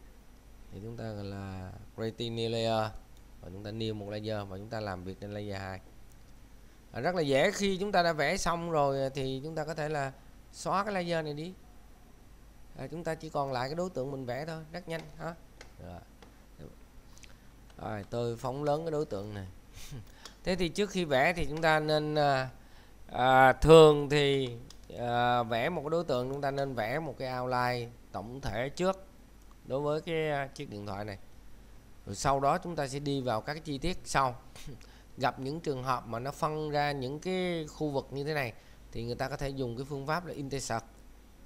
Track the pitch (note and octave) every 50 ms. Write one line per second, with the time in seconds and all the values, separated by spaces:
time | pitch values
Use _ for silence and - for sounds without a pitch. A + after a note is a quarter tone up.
0 | - - - - - - - - - - - - - - - G2 G#2 A2+ A#2+ A2+
1 | A2+ A2+ G#2+ G#2 G2+ G2 G2 G2 G2 F#2+ F#2+ F#2+ F#2 F#2+ F#2+ - - - - -
2 | A2+ A2+ G#2+ - A#2+ A#2 A2+ A#2 A2+ A2+ A#2 A#2 A2+ A2+ A2+ A2 A2 G#2+ - -
3 | - - - - - - - - - F2 F#2 G2 G#2+ G#2 G#2+ A2+ A2+ A2 G#2+ G#2+
4 | G2+ G2+ G#2 G#2+ G#2+ A2 G#2+ G#2 G2+ G2 F#2+ G2 G#2 A2+ A2+ A2 G#2+ G2+ F#2 F2+
5 | F2+ F#2+ F#2 - G2+ G2+ G#2 G#2 G#2 G#2 G2 G2 F#2+ F#2+ F#2+ F#2 - - - -
6 | - - - - - - - - - - - - - - - - - - - A2
7 | C3 F3 F3+ F3+ D#3 C#3 C3+ C3+ D#3+ G#3 F#3+ G3 G3+ G3 F#3+ F3 G3+ G#3 G3 F3+
8 | F3 E3+ D#3+ D3+ C#3 D3+ F#3 G3 - F3 E3+ E3+ E3+ E3+ E3 D3 C#3+ C#3 C3+ C3+
9 | C3+ C3+ C3+ C#3 C3 C3 C3+ C3 C#3 D#3+ E3 D#3+ D3 D3+ E3 D#3+ D3 D3+ D#3 C#3+
10 | C3+ C3 C3+ - - - - - - - - - - E3 E3 F#3+ G3+ G#3+ G3+ F#3
11 | F3 E3+ E3+ E3 D#3 D3 D3 D3+ D#3+ F3+ F#3 - - - - - - - - -
12 | - - - - - - - - - - - - - - - C3+ C3+ C3 D3 F3
13 | D#3+ E3 D#3+ D#3+ D#3+ D#3 - D3 C#3 C3+ C3 A#2+ B2+ C3+ D#3+ E3+ F3+ F#3 - C3
14 | B2+ C#3+ C#3 C3+ C3 B2 A#2+ C3+ D#3 E3 D#3+ D#3+ D#3+ D#3 E3 F3 F3 E3 E3 E3
15 | D#3+ D3+ - E3 D#3 E3 E3+ - - - - - - - - - - F2+ F2 F2
16 | - - - - - - - - - - - - - - - - - - - -
17 | - - - - - - - - - - - - - - - - - - G#2+ G#2
18 | F#2 - A#2+ A#2+ A#2+ A#2 A#2 A#2 C3 B2+ C3 C#3+ D3 D3 C#3+ D#3 E3 E3 D3+ D3
19 | D#3 D3+ G#2+ F#2+ G#2 G#2+ G#2 G2+ F#2+ F#2 F#2+ - - - - - - - C#3+ A#2+
20 | F#2 - - - - - - - - E3+ F#3 F3+ F#3 D#3+ C#3 F#3+ G#3 G3 G3 F#3
21 | F3 D3 C3+ B2+ C#3+ E3+ F3 E3+ D3+ C3 D3 D#3+ E3 D#3+ D#3 D#3 D3+ D3+ D3+ D3+
22 | D3+ D3+ D3+ D3+ C#3+ C#3+ C#3 C3 C3 B2+ - - - - - - - - - -
23 | - - - - B2+ C3 C3 C3 C3 C3 B2+ - - D3+ D#3+ E3 D#3 D3+ D3 D3
24 | C#3+ C3 D3 D3 C#3+ C#3 C#3 C3+ C3 A#2+ A#2+ A#2+ C3 - - - - - - G#2+
25 | A#2+ A#2+ A#2+ A#2+ B2 A#2+ B2 A#2+ A#2+ A2 A#2 A2+ B2+ E3 F3+ D#3+ C3+ D#3 E3 E3+
26 | - - C3 B2 B2 C3 C#3 C#3+ C#3+ C#3 C#3 C#3 C#3 C#3 B2+ A#2 G#2 A2+ C3 D#3
27 | E3 C#3+ A#2 - C3+ B2+ B2+ B2+ B2+ B2+ B2+ B2 B2 B2 B2 A#2+ A#2 A#2 A#2 -
28 | - - - G2 G2 A#2 B2+ C#3 C#3 A#2 G2+ A2+ C3 C#3+ - - F3+ F#3+ F#3 -
29 | - - - - - - - - - - - - - - B2+ C#3 D3 D3 D3+ D#3
30 | D#3 F3 E3 D#3+ D#3 D3+ D3 C#3 C3+ C3 - - C#3+ - G#2 G#2 G2+ G#2 G2 G2+
31 | G#2 G#2+ F#2+ - - - - - - - - - - - - - - - - -
32 | - - G2+ - - C#3 C#3 C#3 C#3 C#3 D#3+ F3+ - F3 E3+ D#3 C#3+ B2 C3+ C#3+
33 | D3 C#3+ C#3 C#3 B2 B2 A2 A2 - D3 D3+ E3 - D#3+ C#3 C3 D#3 F3 F#3 -
34 | - - - C#3+ C3+ B2+ A#2+ - - - - - - D3 B2+ - - - - -
35 | - - - B2+ B2+ B2+ - C3+ C3 C3+ D3+ E3 E3 D#3+ C3+ B2+ B2+ C3+ B2 B2
36 | - A#2 A2+ A#2 B2 C#3+ - - E3 D#3 D#3 D#3 D#3 D3+ D3 D3 D3 D3 C#3+ C#3
37 | B2 B2+ D3 D#3 - F3+ F#3 F#3 F3+ F3+ E3+ E3 D#3 D3+ - - D#3 D3 C#3 C3+
38 | - - C3 C#3+ C#3+ D3+ D#3 C#3+ C3 A2+ - - - - - - - - - A2+
39 | A#2 A#2 A#2+ - C3 C3 C#3+ - C#3+ C3+ C#3 C3+ C3 A#2+ A#2 C#3 C3+ C#3 D3 C3+
40 | C3+ D3 D#3 F3 F3+ D#3 - - C#3 C3+ C#3 C3+ - - A2+ A2+ - - - -
41 | - - - - - - - - -